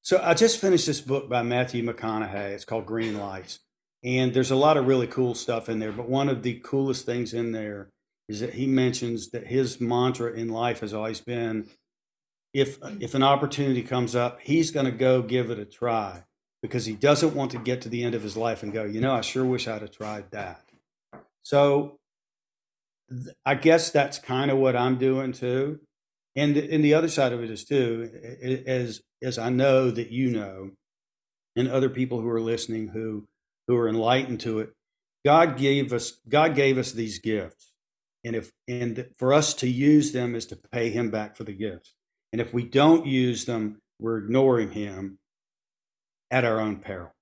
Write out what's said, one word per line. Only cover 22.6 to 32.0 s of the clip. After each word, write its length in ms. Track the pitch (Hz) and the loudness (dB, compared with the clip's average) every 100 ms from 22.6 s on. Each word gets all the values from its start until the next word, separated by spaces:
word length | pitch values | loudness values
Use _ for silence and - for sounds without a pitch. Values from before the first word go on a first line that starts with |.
| _ _ _ _ _ | _ _ _ _ _
th-, 240 | 127 131 - | -14 -14 -6
I 80 | 135 | 0
guess 380 | 139 160 165 160 | 4 6 6 4
that's 260 | 147 139 - | 0 0 -4
kinda 380 | - 127 135 | -4 0 2
what 200 | 135 131 | 4 4
I'm 220 | 123 131 127 | 4 2 2
doing 340 | 131 131 131 | 2 0 -2
too. 500 | 123 123 127 143 151 _ _ _ _ _ | -4 -2 -2 -2 -6 _ _ _ _ _
And, 220 | 135 147 143 | 0 2 2
and 260 | 143 160 | 2 2
the 120 | 147 | 6
other 120 | 151 165 | 6 4
side 260 | 156 131 | 2 0
of 100 | 120 | 0
it 80 | 113 | -6
is 140 | 107 | -10
too, 440 | - 143 120 113 117 | -2 0 0 -2 -8
i-, 320 | 113 113 127 127 | -14 -18 -10 -6
i-, 160 | 131 | -4
as, 380 | 131 127 120 107 _ _ | -2 -2 -4 -10 _ _
as 160 | 131 117 | -8 -4
I 120 | 117 | -2
know 420 | 127 135 131 127 | 2 6 6 4
that 180 | 113 110 | 0 -6
you 220 | 120 131 | -2 0
know, 400 | 110 98 95 98 _ _ _ _ _ _ _ _ | 0 -6 -12 -14 _ _ _ _ _ _ _ _
and 120 | 117 127 | -4 0
other 220 | 131 131 | 2 0
people 300 | 120 | 0